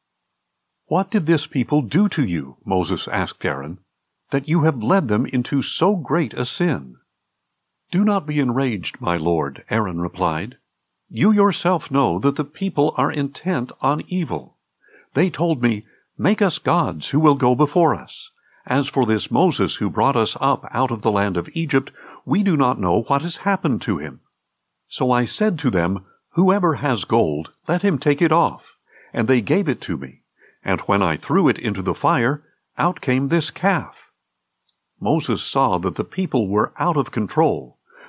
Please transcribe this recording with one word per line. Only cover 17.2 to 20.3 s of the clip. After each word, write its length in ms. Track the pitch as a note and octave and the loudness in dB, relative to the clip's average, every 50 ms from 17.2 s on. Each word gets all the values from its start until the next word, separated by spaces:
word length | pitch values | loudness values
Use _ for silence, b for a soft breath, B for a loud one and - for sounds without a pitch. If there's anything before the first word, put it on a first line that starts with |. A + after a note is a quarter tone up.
will 160 | D#3 D3+ C#3+ | 4 4 4
go 180 | C3 B2+ B2 B2 | 4 4 2 4
before 400 | A#2+ - - - F3+ E3+ D3+ A2 | 4 2 2 4 4 4 4 2
us. 360 | D#2+ B1 - - - - - b b b b b b b | 0 -4 -10 -16 -18 -20 -20 b b b b b b b
As 220 | - B2+ C#3 C#3 - | -2 -2 0 0 0
for 180 | - C#3 B2 | 0 0 2
this 240 | A2 A2 G#2 - - | 2 2 0 0 0
Moses 460 | A#2+ B2 F3+ F3+ - - G2 D#2+ - | 2 2 2 2 2 0 0 -2 -2
who 120 | - G#2 G2 | -2 -4 -2
brought 280 | D2+ G#2+ A2 C3 C3+ | 0 0 0 2 2
us 200 | A#2+ A2 - | 2 0 0